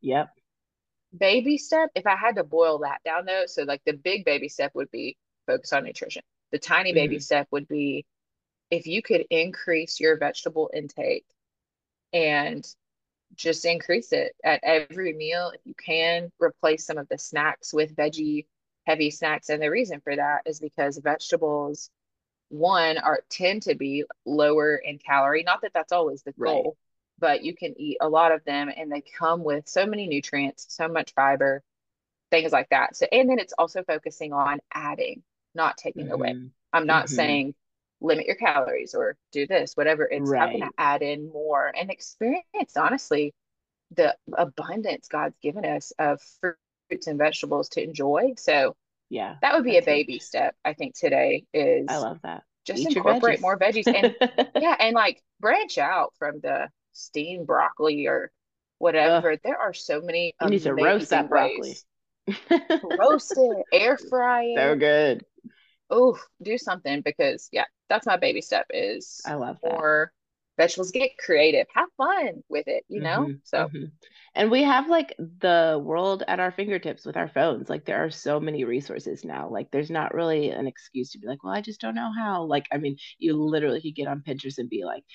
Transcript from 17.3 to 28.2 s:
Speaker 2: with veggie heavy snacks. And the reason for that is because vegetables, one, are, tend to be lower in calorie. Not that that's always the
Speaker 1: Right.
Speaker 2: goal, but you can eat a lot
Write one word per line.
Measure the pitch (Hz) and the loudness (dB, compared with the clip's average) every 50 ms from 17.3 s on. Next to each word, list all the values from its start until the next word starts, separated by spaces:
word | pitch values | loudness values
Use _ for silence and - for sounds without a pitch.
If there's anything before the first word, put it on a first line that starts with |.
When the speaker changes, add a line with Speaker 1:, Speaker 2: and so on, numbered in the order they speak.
| - 151 147 156 - - - - - | -4 -2 0 0 -2 -4 -8 -4 -2
Speaker 2:
with | 151 156 156 156 | 0 0 0 0
veggie | 156 147 151 156 156 156 151 151 147 151 _ _ _ _ _ _ _ _ | -2 -2 -2 -2 -2 -4 -4 -4 -4 -6 _ _ _ _ _ _ _ _
heavy | - 156 156 156 147 | 0 0 2 0 -2
snacks. | 147 - - 156 151 147 - - | -2 -2 -4 -2 -2 -4 -4 -4
And | 151 151 | -4 -2
the | 151 151 | 0 0
reason | 156 226 254 202 165 147 | 0 0 -2 -2 -4 -8
for | - - 143 | -6 -6 -2
that | 143 143 143 147 143 - - | -2 0 0 0 -2 -2 -6
is | 156 151 | -8 -8
because | 156 151 - - 147 143 139 139 | -10 -8 -4 -2 -2 -2 -2 -2
vegetables, | 139 151 147 156 - - - 160 160 151 147 147 143 143 147 - - - _ _ _ _ _ _ _ _ _ _ _ _ | -2 -2 -2 -2 -2 -2 -2 0 2 2 0 0 -2 -4 -6 -8 -12 -18 _ _ _ _ _ _ _ _ _ _ _ _
one, | 151 151 156 180 190 180 165 160 160 156 | -4 0 2 4 4 4 4 4 2 2
are, | - 156 156 - - - | 0 0 0 0 -2 -6
tend | - - 180 180 196 214 - | -6 0 0 0 0 0 0
to | 196 151 | -2 -2
be | - 143 139 139 143 147 - - _ - | 0 -2 -2 -2 -4 -4 -6 -8 _ -6
lower | - 143 151 147 147 151 156 147 151 151 | -2 2 4 4 4 6 4 4 2 2
in | 143 - 151 147 147 | 0 -2 -6 -12 -8
calorie. | - - 143 139 135 139 147 156 165 | -2 2 2 4 4 4 2 2 2
Not | 180 180 208 | 0 0 0
that | - 208 - | -2 -4 -2
that's | 175 160 - | -4 -2 0
always | 175 175 170 156 - 139 - | 2 2 2 0 -2 -6 -10
the | 143 139 - | -14 -8 -4
Speaker 1:
Right. | - - - 135 - 156 | -2 0 0 0 0 -2
Speaker 2:
goal, | 160 _ _ _ _ _ _ _ _ - | -4 _ _ _ _ _ _ _ _ 0
but | - 170 180 - - | 2 2 2 2 0
you | 151 175 | -4 -8
can | - - 160 139 - | -6 -8 -10 -8 -8
eat | 143 151 143 - | -8 -6 -4 -2
a | - 156 | 0 2
lot | 151 160 | 4 6